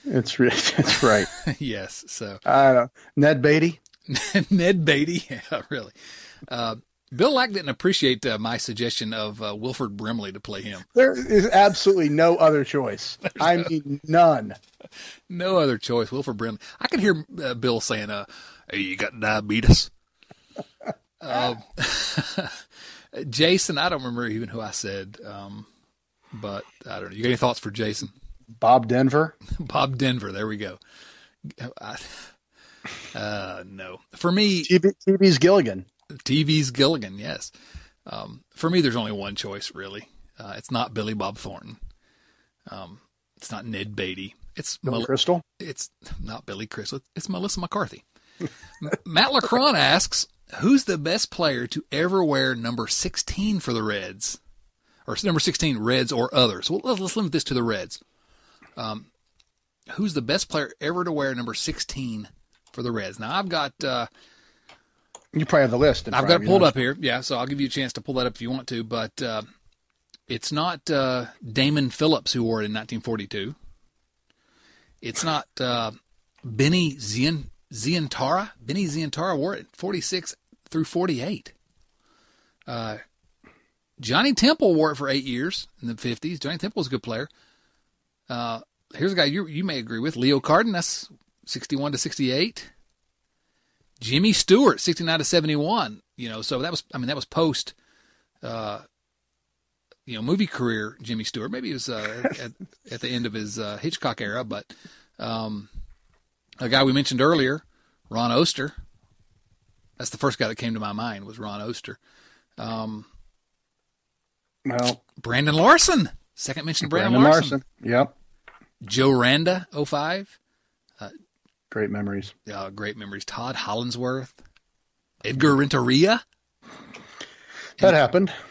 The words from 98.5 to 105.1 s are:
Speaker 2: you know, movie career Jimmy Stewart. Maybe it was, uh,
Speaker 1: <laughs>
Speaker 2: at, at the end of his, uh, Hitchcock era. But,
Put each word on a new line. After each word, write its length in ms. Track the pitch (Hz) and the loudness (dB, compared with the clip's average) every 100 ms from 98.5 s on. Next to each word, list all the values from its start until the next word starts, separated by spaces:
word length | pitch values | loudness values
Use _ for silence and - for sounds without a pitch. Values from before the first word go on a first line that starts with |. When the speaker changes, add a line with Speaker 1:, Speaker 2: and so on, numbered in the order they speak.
| 113 107 104 - _ _ _ _ _ _ _ _ _ _ _ - | -8 -8 -10 -14 _ _ _ _ _ _ _ _ _ _ _ -14
Speaker 2:
you 80 | |
know, 80 | 113 | -8
movie 240 | 120 190 208 | -2 0 -2
career 500 | - 123 113 107 - | -2 -2 -2 -6 -10
Jimmy 220 | 113 113 | -8 -6
Stewart. 260 | 107 117 113 | -6 -8 -8
Maybe 200 | 240 240 | -8 -8
it 40 | |
was, 140 | 139 - | -8 -8
uh, 340 | 113 107 113 254 | -8 -8 -4 -4
Speaker 1:
<laughs> 60 | - | -4
Speaker 2:
at, 120 | 120 - - _ - | -10 -14 -20 _ -16
at 100 | 120 | -10
the 80 | 123 | -6
end 180 | 123 117 | -4 -4
of 60 | |
his, 260 | 107 104 107 | -6 -8 -8
uh, 180 | 104 104 | -8 -6
Hitchcock 420 | 156 - 135 113 | -8 -4 -4 -4
era. 240 | 107 110 | -6 -6
But, 280 | 113 104 - - - - _ | -6 -10 -12 -20 -20 -20 _